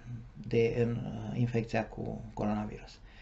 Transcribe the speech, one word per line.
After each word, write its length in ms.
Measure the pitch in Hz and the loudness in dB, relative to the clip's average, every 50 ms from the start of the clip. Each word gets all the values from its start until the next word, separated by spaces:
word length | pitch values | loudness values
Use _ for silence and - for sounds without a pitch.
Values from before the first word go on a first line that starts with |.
| - 120 120 113 120 - - - - | -12 -10 -10 -10 -12 -14 -14 -12 -4
de, 280 | 117 117 117 117 117 120 123 | 2 4 6 6 6 6 4
în, 120 | 117 117 117 117 120 | 4 4 2 0 -2
uh, 340 | 104 107 110 107 104 - 123 | -4 -4 -4 -4 -4 0 2
infecția 460 | 120 117 120 113 110 - 110 110 110 | 2 4 4 2 2 2 2 0 0
cu 360 | - - - 113 110 110 104 107 107 - | 0 -4 -6 -4 -4 -4 -6 -8 -8 -4
coronavirus. 640 | 110 107 104 107 107 107 107 110 - - - - - - - - - | 0 0 2 2 0 0 -4 -6 -10 -12 -14 -16 -18 -18 -18 -18 -18